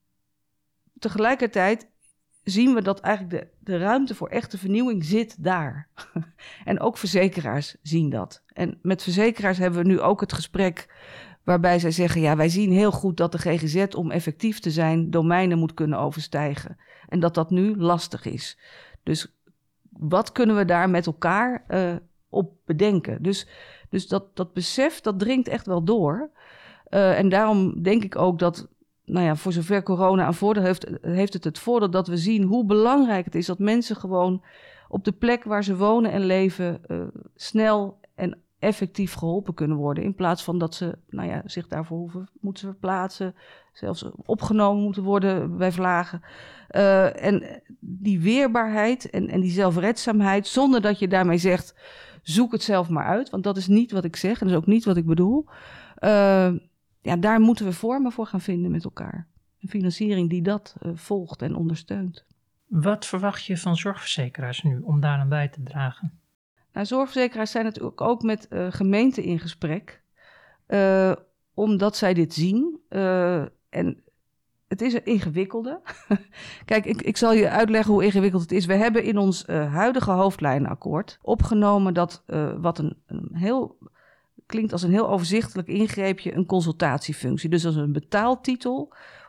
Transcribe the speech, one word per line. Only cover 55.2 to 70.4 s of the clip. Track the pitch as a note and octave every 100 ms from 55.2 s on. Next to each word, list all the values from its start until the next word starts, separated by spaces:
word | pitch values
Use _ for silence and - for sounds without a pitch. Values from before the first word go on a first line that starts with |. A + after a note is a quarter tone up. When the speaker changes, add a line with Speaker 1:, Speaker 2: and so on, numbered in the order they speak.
| F3+ C4+ D4+ - - - - -
Speaker 1:
Eh, | - G#3 G3 G3 F#3 F3 - _ _ _
ja, | - F3
daar | G#3 A3+
moeten | A3 A3+
we | G3+
vormen | F3 A3+ C4 C4
voor | A#3 G#3+
gaan | G3
vinden | F3+ F3 F3+
met | E3
elkaar. | - - - - E3 _ _ _
Een | F#3+
financiering | G#3 F3+ F3 G#3+ G3 E3+
die | F3
dat, | E3+ G#3 G3+ -
eh, | -
volgt | E3 - G3+ E3+ D#3+
en | C3+
ondersteunt. | - E3 D#3+ - G3+ F#3 E3 _ _ _ _ _
Speaker 2:
Wat | F#3 E3 G#3 -
verwacht | F#3 G3+ G3
je | - F3
van | F3+ E3
zorgverzekeraars | G3 G3 - - B2 - B2+ B2
nu | D#3 B2+
om | A3+ D3
daaraan | D3 C#3+ C#3
bij | D3 C#3+
te | D3
dragen? | C3 D3 C3+ - E3+ - _ _ _ _ _ -
Speaker 1:
Nou, | G3+
zorgverzekeraars | C4 C4+ C4 B3 A#3 A3
zijn | A3+
natuurlijk | A3 G#3+ A#3+ -
ook | - A#3+
met, | A3+ G#3+ -
eh, | - F3+
gemeenten | - F#3+ G3+ C4 B3+
in | F3+ E3+
gesprek, | E3 - D#3+ D3 - - _ _ _ -